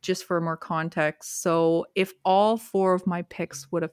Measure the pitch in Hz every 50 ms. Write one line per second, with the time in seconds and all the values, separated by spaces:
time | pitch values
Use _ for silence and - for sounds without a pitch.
0 | - - 185 180 - - 185 170 165 165 160 160 - - 170 160 160 170 - -
1 | 156 151 156 _ - - - - - 185 165 165 165 165 165 165 - - _ 196
2 | 190 185 - _ _ 190 185 190 202 214 226 226 - - _ 196 190 185 185 180
3 | 185 - 175 175 175 _ - - 170 - - 139 - - - 170 160 160